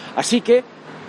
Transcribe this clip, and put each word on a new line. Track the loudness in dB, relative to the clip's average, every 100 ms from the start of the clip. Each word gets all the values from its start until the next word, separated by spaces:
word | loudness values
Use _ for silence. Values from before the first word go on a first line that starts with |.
| -8 -4
Así | 0 0
que, | 4 2 2 -14 -20 -18